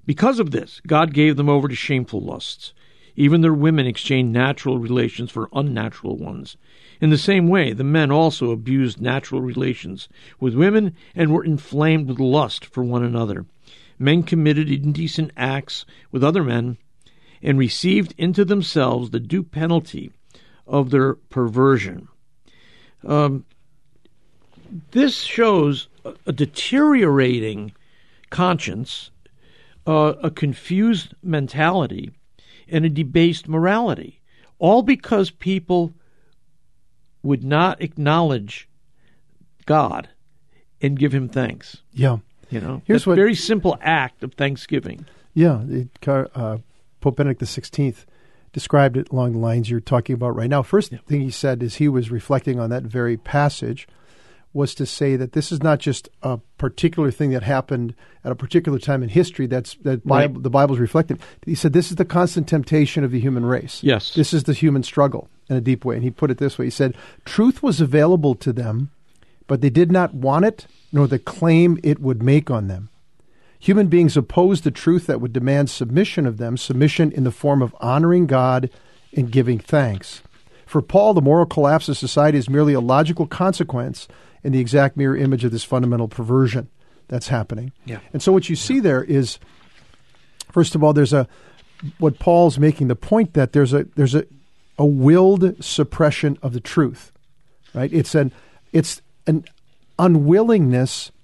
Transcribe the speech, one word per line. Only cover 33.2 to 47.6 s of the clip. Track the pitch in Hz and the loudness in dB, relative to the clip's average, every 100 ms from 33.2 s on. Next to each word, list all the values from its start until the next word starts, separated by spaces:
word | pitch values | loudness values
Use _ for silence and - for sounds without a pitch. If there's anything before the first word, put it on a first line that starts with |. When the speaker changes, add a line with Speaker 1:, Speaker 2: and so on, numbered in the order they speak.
| 170 170 - | 2 0 -4
Speaker 1:
morality, | 160 175 214 233 - - _ _ _ _ _ | -2 0 0 -2 -4 -10 _ _ _ _ _
all | 165 226 | 4 4
because | 226 269 - 214 190 | 4 -2 0 0 0
people | - 180 190 175 180 170 - _ _ _ _ _ _ _ _ _ _ _ _ | -4 -4 -4 0 0 0 -8 _ _ _ _ _ _ _ _ _ _ _ _
would | 139 139 | -4 -4
not | 131 147 180 - | 0 0 0 -2
acknowledge | 156 - 147 160 165 127 104 - - _ _ _ _ _ _ _ _ _ - | -10 -2 0 2 2 -2 -6 -18 -20 _ _ _ _ _ _ _ _ _ 0
God | 151 135 - - _ _ _ _ _ _ _ | 2 2 -4 -12 _ _ _ _ _ _ _
and | 139 139 | -4 0
give | 143 | 0
him | 135 127 | -2 -4
thanks. | 135 117 107 - - _ | -4 -6 -8 -20 -20 _
Speaker 2:
Yeah. | - 135 113 - _ _ | 0 0 0 -6 _ _
Speaker 1:
You | 117 | -8
know, | 85 131 - | -8 -10 0
Speaker 2:
Here's | 226 | 0
Speaker 1:
that | 202 | 4
Speaker 2:
what | 180 | 4
Speaker 1:
very | 208 190 | 4 2
simple | - 214 165 143 | -2 0 0 -2
act | - 160 127 _ | -2 -2 -2 _
of | 135 | -14
thanksgiving. | - 139 135 - 143 - - - - _ | -4 -4 -4 -6 -6 -6 -16 -20 -20 _
Speaker 2:
Yeah. | 165 165 123 131 | 2 2 2 -4
It, | 131 127 _ | -6 -8 _
Car-, | - 139 - 127 | -2 -2 -2 -8
uh, | 113 110 - _ _ _ | -8 -8 -12 _ _ _
Pope | 143 123 | -4 0
Benedict | 143 127 | -2 -2
the | 120 | -6
sixteenth | - | -10